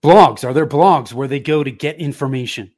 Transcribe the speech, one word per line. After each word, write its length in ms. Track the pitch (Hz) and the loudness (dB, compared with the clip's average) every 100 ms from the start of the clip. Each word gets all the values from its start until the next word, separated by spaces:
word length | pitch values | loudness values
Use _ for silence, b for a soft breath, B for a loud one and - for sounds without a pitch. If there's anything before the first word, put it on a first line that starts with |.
Blogs. 420 | 147 196 160 113 | 6 6 6 2
Are 100 | 127 | -4
there 140 | 135 151 | -2 -2
blogs 460 | 147 190 160 113 | 2 2 2 -2
where 140 | 117 139 | -10 -8
they 120 | 139 | -6
go 240 | 143 151 | -4 -4
to 80 | 139 | -4
get 260 | 120 147 156 | -8 -10 -6
information? 720 | 147 135 139 131 120 - 98 | -10 -6 -6 -6 -8 -12 -14